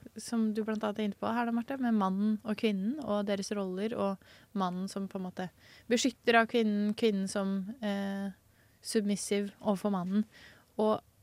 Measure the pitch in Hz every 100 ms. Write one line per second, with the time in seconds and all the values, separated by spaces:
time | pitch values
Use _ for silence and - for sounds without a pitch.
0 | - - - 233 220 214 214 214 214 208
1 | 208 196 208 233 233 233 233 269 247 220
2 | 190 190 214 214 214 208 220 196 202 302
3 | 269 208 208 202 196 208 190 185 220 233
4 | 196 190 - - - 196 185 180 196 202
5 | 196 196 185 - 185 _ - - - 233
6 | 262 - - 233 226 240 214 208 208 208
7 | 226 196 190 208 196 196 190 262 214 196
8 | 196 196 196 - _ _ _ _ - 226
9 | 202 202 - 202 202 - 214 190 208 196
10 | 180 202 214 - - - _ - 214 214
11 | - _